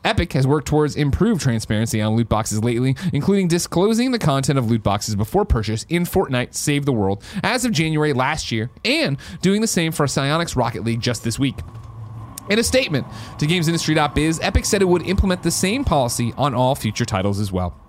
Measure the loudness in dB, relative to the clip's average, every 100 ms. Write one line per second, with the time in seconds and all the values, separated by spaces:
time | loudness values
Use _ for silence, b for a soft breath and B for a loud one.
0 | 0 0 0 2 2 2 2 2 2 2
1 | 0 2 2 2 0 -2 0 0 0 0
2 | 2 2 2 0 0 0 0 0 0 0
3 | -2 0 2 2 2 0 0 2 2 2
4 | 0 0 0 0 2 2 2 0 2 -2
5 | -2 -2 0 0 2 0 0 -4 -2 -2
6 | 0 0 0 0 -2 -4 -2 0 0 0
7 | 0 -2 B -4 -2 0 0 0 0 0
8 | 0 0 0 -2 -4 -4 -4 -4 -2 0
9 | 0 -2 B -2 0 2 2 0 0 0
10 | 0 0 0 0 0 0 -2 -2 -4 -2
11 | -2 -2 -4 -2 -4 -4 -14 -16 -16 -16
12 | -16 -16 -14 -16 -2 0 2 2 2 -2
13 | -4 B B B 0 2 2 0 2 2
14 | 2 2 0 0 0 0 0 2 4 2
15 | 2 0 2 2 0 0 0 0 2 2
16 | 2 0 -4 0 0 2 0 0 -2 -2
17 | -2 0 0 0 -2 -2 -2 -6